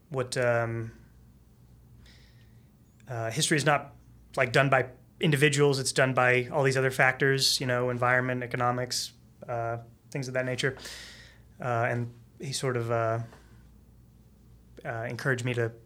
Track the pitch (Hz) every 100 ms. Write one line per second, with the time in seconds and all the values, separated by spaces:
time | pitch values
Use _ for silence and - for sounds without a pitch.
0 | _ 131 123 127 123 117 117 113 113 -
1 | - - - - _ - - - - -
2 | - - - - - - - _ _ _
3 | - 120 113 113 151 156 139 143 - -
4 | - - - - 127 135 139 131 123 -
5 | - - 170 139 151 139 147 135 120 -
6 | 131 131 127 127 123 160 135 131 131 -
7 | 131 131 139 135 131 - 131 123 127 123
8 | 123 127 127 127 123 131 123 123 123 -
9 | - - - - - 120 117 117 - -
10 | _ 147 127 127 131 127 143 - - -
11 | - - - - - - 127 117 123 120
12 | 120 - - - 147 131 135 120 117 117
13 | 113 113 117 - - - - - - -
14 | - - - - - - - - 151 117
15 | 120 123 143 123 123 123 113 -